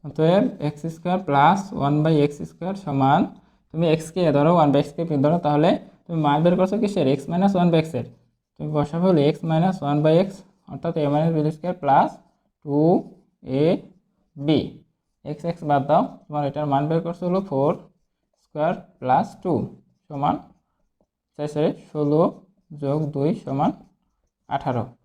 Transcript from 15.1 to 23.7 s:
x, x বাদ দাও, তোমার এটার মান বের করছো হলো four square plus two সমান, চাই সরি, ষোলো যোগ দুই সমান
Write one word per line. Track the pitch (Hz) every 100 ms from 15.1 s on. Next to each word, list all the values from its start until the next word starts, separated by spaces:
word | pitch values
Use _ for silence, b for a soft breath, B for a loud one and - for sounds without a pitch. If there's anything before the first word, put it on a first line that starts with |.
| _ -
x, | 151 170
x | 170 156
বাদ | 143 135
দাও, | 160 254 -
তোমার | _ 147 139
এটার | 151 147
মান | 139 147
বের | 165 165
করছো | 170 180
হলো | 185 190
four | 135 143 185 - _ _ _ _ _
square | _ 151 156 185 - _
plus | 127 127 - -
two | 185 139 - - _ _ _
সমান, | 143 143 302 - _ _ _ _ _ _ _ _ -
চাই | 147
সরি, | 147 165 190 -
ষোলো | 151 147 151 180 - _ _ _ 147
যোগ | 139 147 151
দুই | 143 143 -
সমান | - 135 185